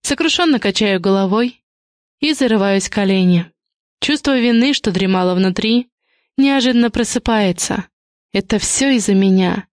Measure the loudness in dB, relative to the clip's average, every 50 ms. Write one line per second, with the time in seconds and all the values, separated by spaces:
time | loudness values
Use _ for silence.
0 | -4 -6 -4 -2 -2 -2 0 0 0 0 0 0 0 -2 -2 0 0 0 0 0
1 | 0 0 0 0 0 0 0 -2 -2 -4 -6 _ _ _ _ _ _ _ _ _
2 | _ _ _ _ -2 -2 0 0 0 2 2 2 2 2 0 0 -2 -4 -4 -2
3 | 0 0 2 2 4 4 2 2 0 -4 _ _ _ _ _ _ _ _ _ _
4 | -4 -2 -2 -2 0 0 0 2 2 2 2 2 2 2 0 -2 -4 -4 -2 -2
5 | 0 0 0 0 0 0 0 0 0 0 -2 -2 -2 0 0 0 -2 _ _ _
6 | _ _ _ _ _ _ _ 0 2 2 2 2 0 2 2 2 0 0 0 -2
7 | -4 -2 -4 -4 _ 0 0 0 0 0 -2 -4 -6 -6 -6 -6 -8 _ _ _
8 | _ _ _ _ _ _ -6 -6 -4 -2 -4 -2 -2 -4 -4 -2 0 0 0 0
9 | 0 2 2 2 4 4 2 2 2 0 -2 -4 -8 _ _